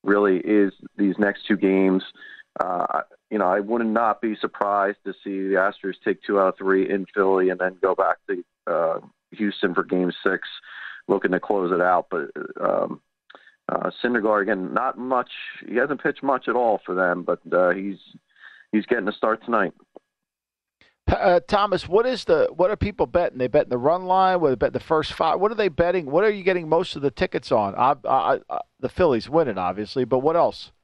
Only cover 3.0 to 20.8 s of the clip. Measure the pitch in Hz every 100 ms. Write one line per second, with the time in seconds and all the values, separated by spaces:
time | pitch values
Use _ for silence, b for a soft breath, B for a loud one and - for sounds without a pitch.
3 | - - _ 107 90 98 101 117 113 110
4 | 117 104 113 104 107 - 101 101 98 101
5 | 98 - 101 98 95 95 95 - 95 90
6 | 113 95 - 101 95 - 95 95 95 98
7 | 92 107 95 95 92 90 92 92 98 92
8 | 92 - - 92 - _ - 82 82 -
9 | - _ _ - 104 - 98 87 87 92
10 | 90 - - 92 - - B B B B
11 | - 101 95 90 - 101 90 87 90 90
12 | - 87 71 - - - 95 95 - -
13 | _ _ _ B B B - - - -
14 | 123 120 104 104 101 98 92 104 131 -
15 | 127 127 120 - - - - 113 143 135
16 | 156 - 139 127 - 120 117 101 - 90
17 | 92 87 82 90 - 87 90 92 98 95
18 | - - _ B B B B 107 - 120
19 | 98 - 113 110 - 113 90 - _ -
20 | _ _ _ _ _ _ _ _